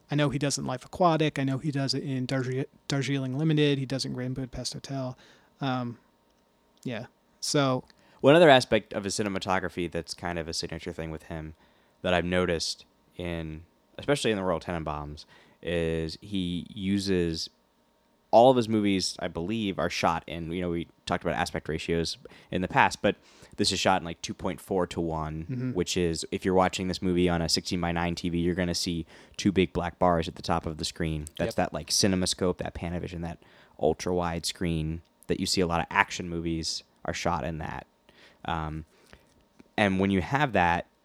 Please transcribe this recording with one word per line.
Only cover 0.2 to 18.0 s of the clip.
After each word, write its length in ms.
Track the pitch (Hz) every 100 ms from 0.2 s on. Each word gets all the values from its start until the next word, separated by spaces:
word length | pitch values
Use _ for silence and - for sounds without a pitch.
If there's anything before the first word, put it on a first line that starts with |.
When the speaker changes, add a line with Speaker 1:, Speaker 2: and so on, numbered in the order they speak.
| 147
Speaker 1:
he 80 | 131
does 200 | 139 131
in 60 |
Life 200 | 139 127
Aquatic. 540 | - - 175 156 156 143
I 60 |
know 140 | 135 135
he 120 | 156
does 240 | 139 135
it 80 | 135
in 240 | 143 131 127
Darje-, 400 | 135 127 127 147 _ -
Darjeeling 500 | 139 127 139 131 131
Limited. 400 | 160 151 147 139
He 80 | 131
does 180 | 135
it 40 | 139
in 60 |
Grand 200 | 131 127
Budapest 380 | 131 131 - 123
Hotel. 440 | 135 - 139 127 127 - - _ -
Um, 380 | 135 127 123 117 _ _ _ _ _ _ _ _
yeah. 240 | - 110 123 _ _ _
So 440 | - 147 135 127 - _ _ -
Speaker 2:
One 140 | 131
other 160 | 160 170
aspect 420 | 131 - 110 -
of 120 | -
his 100 | 98
cinematography 760 | - 107 95 98 92 87 92 85
that's 240 | 85 80
kind 240 | - 87 87
of 100 | 80
a 40 |
signature 400 | 80 85 82 -
thing 180 | 82 80
with 140 | 78
him 300 | - 82 78 80 _ _ _ _
that 100 | 92
I've 120 | 87
noticed 600 | 87 90 90 82 - - - _ _ -
in, 460 | 87 85 80 78 85 _ _ -
especially 320 | 95 143 117
in 60 | 104
the 60 |
Royal 180 | 92 80
Tenenbaums, 640 | - 85 78 73 73 76 - - - _
is 560 | - 85 82 82 80 -
he 460 | 101 98 87 87 -
uses, 800 | - 95 101 98 92 85 80 - _ _ _ _ _